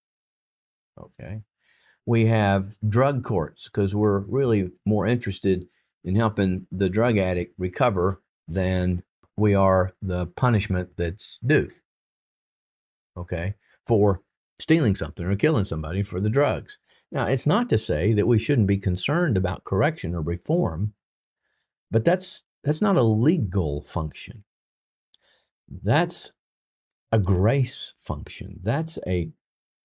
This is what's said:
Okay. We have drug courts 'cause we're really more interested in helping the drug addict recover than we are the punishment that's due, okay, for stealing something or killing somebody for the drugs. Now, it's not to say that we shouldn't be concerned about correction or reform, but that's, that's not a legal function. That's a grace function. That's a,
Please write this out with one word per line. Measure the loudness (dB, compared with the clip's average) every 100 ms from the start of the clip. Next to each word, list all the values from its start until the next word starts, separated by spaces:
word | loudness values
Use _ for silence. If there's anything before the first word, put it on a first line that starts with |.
| _ _ _ _ _ _ _ _ _ -20
Okay. | -20 -16 -12 -12 -14 _ _ _ _ _ 0
We | 4 4
have | 4 4 2 0 -4 0
drug | 2 2 0
courts | -2 -2 -2 -8 -10
'cause | -2 0 2
we're | 2 0
really | -2 -2 2 2 0 -4 0
more | 0 2
interested | 0 -2 -4 0 0 -2 _ _ _
in | -2 2
helping | 2 2 0 0 -4
the | -2 0
drug | 2 2 2
addict | 2 0 -4 -6
recover | -6 0 0 2 0 -2 _ _ -8
than | -2 0 0 0 -2 -6 _ _ 0
we | 2 4
are | 4 4 2 -4
the | -4 -4 -4
punishment | 0 2 2 2 -2 -4 -4
that's | -6 -6 -14 -8 0
due, | 2 0 -8 _ _ _ _ _ _ _ _ _ _ _ _ _ -14
okay, | -8 -6 -6 -8 _ _ 0
for | 4 4 2 _ _ _ -12
stealing | 0 2 2 0
something | -4 -6 -4
or | 0
killing | 0 0 -2
somebody | -4 -4 -4
for | -4 -2
the | -2
drugs. | 0 0 -2 -8 -20 _ _ _
Now, | -6 -2
it's | 0 0
not | 0 2
to | 0
say | 0 -2 2
that | 2 4
we | 2
shouldn't | 2 2 2
be | 2
concerned | 0 -2 -2 0 2 0
about | 0 -4
correction | -4 0 0 -2 -6
or | -4
reform, | -4 -6 -2 -2 -2 -2 -6 -6 _ _ _ _ _ _ _ _ -2
but | 0 2
that's, | 0 -2 -16 _ _
that's | -4 0
not | 2 2
a |
legal | 4 4 2 2 0 0 -2 -4
function. | -6 -6 -6 -8 -18 -18 -20 _ _ _ _ _ _ _ _ _ _ _ -18
That's | -10 0 0 0 -4 -12 _ _ _ _ _ _ _ -2
a | 0
grace | 2 2 4 2 0 -4 -16 -16
function. | -10 -10 -10 -14 -14 -8
That's | -4 -2 -4 -8 -4
a, | -2 -4 -10 _ _ _ _